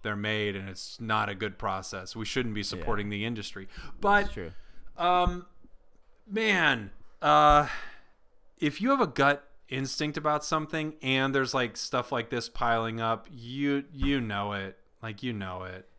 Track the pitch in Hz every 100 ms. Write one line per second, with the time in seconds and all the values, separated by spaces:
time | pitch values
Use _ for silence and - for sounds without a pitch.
0 | 107 104 104 107 104 98 98 92 - -
1 | 113 107 104 101 107 95 107 95 92 98
2 | 92 113 107 131 120 104 98 98 78 104
3 | 104 104 110 113 101 98 95 - - -
4 | 196 202 196 - 82 - - - - -
5 | 175 180 180 180 180 - - - - -
6 | - - - 208 220 190 156 123 98 -
7 | - - 147 151 147 147 147 - - -
8 | - _ - - - _ 151 - 226 277
9 | 190 127 139 143 - - - 131 135 -
10 | 151 151 151 151 - 160 151 160 156 156
11 | 135 135 135 135 127 135 120 - - 127
12 | - 127 113 123 - - 120 117 113 113
13 | 113 113 - 127 120 135 143 143 139 143
14 | 139 139 113 101 104 101 98 - _ _
15 | 110 104 127 110 95 92 92 92 -